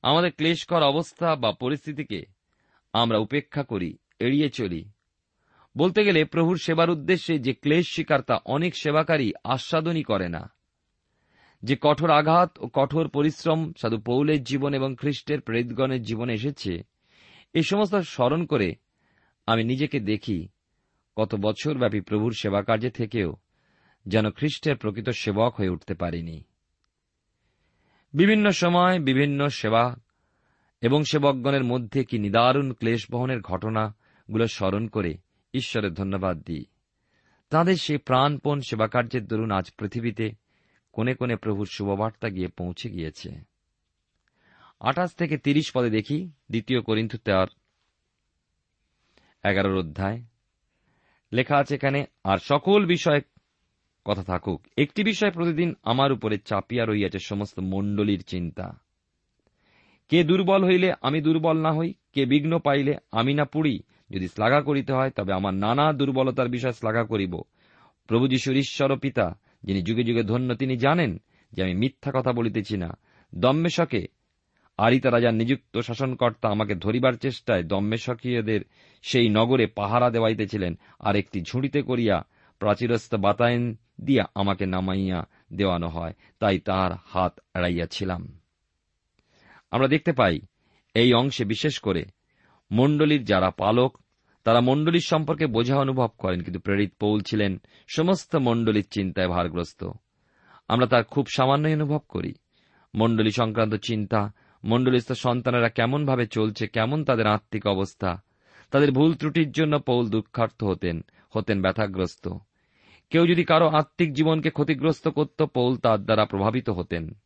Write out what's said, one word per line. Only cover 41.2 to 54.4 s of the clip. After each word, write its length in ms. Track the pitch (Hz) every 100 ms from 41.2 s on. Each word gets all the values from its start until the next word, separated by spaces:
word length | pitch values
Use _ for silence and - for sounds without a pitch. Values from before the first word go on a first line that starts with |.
| 123 113
প্রভুর 320 | 110 101 101
শুভবার্তা 580 | - 101 98 110 - 113
গিয়ে 180 | 92 90
পৌঁছে 420 | - 90 90 -
গিয়েছে। 520 | 92 80 - - 76 - _ _ _ _ _ _ _ _ _ _ _ - _
আঠাশ 340 | 110 139 180
থেকে 240 | - 170 147
তিরিশ 340 | 139 143 151
পদে 180 | 127 120
দেখি, 420 | 110 107 147 180 151 _
দ্বিতীয় 320 | 113 107 127
করিন্থ 340 | 113 107 113 113
তার 320 | - 95 92 _ _ _ _ _ _ _ _ _ _ _ _ _ _ _ _ _ _ _ 101
এগারোর 260 | 98 98 95
অধ্যায় 460 | 85 76 98 117 120 _ _ _ _ _ _ _ _ _ _
লেখা 240 | 117 131 143
আছে 180 | 139 143
এখানে, 300 | 139 139 - _
"আর 140 | 95 98
সকল 480 | - 143 185 208 185
বিষয়ে 360 | 175 170 147 - _ _ _ _ _ _ _ -
কথা 180 | 101
থাকুক, 440 | 92 90